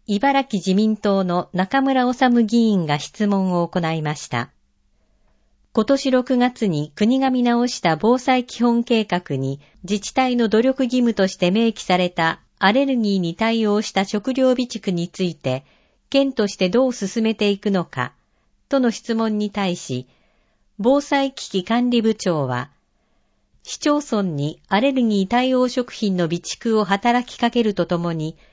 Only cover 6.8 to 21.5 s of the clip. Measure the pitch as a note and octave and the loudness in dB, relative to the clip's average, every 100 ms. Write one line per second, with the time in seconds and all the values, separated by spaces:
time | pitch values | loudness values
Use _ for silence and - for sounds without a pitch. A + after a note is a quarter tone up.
6.8 | D3+ - G#3+ C4 C4+ B3+ A#3+ A#3+ B3 - | -4 0 2 2 2 2 2 2 0 0
7.8 | - D#3+ A3 B3+ C4+ B3+ B3 - A#3+ A#3 | 0 2 2 2 2 0 -2 0 2 2
8.8 | A#3 A3+ G#3+ F3 - C3+ C3+ C#3 _ _ | 2 0 0 -4 -4 -4 -4 -6 _ _
9.8 | F3+ G3+ - - B3+ B3 A3+ A3 B3+ C4 | -6 -6 -4 -2 0 2 2 4 2 2
10.8 | B3+ B3 A#3+ G#3+ F#3+ - F3 G3+ A3+ - | 0 2 2 2 0 0 0 2 0 0
11.8 | - F3+ F3+ F3 E3 - _ - G3 A#3+ | 0 0 0 0 -2 -2 _ -2 2 2
12.8 | C#4 B3+ G#3+ G3 E3+ E3+ A3+ A3+ G#3+ G#3 | 2 0 0 0 -2 -2 -2 0 0 0
13.8 | G#3+ G3 G3 G#3 A#3 C4 C4 B3 B3 G#3 | 0 -2 -2 -2 -2 2 2 2 -2 -6
14.8 | - F3 F3+ - F#3 D#3 C3 C3 - _ | -4 -4 -4 -4 -6 -4 -4 -4 -8 _
15.8 | _ _ _ C#4 C#4 C4 G3+ - F#3 A#3 | _ _ _ 0 0 0 -2 0 0 2
16.8 | C4 A#3+ F#3+ A3+ A3 A3 G#3 G3+ G#3 F#3+ | 0 -2 -6 -2 -2 0 0 0 -2 -2
17.8 | D#3+ - B2 - _ _ _ _ - C#4 | -2 -6 -8 -10 _ _ _ _ -4 0
18.8 | A#3+ - - A3+ A3 G#3+ G#3 G3+ G3 F3 | 0 -2 -4 -2 -2 -2 -4 -2 -4 -4
19.8 | - B2+ - _ _ _ _ _ _ - | -6 -10 -10 _ _ _ _ _ _ -2
20.8 | G#3+ C#4+ C#4+ C#4 C#4 - - | 2 2 2 0 -2 -6 -6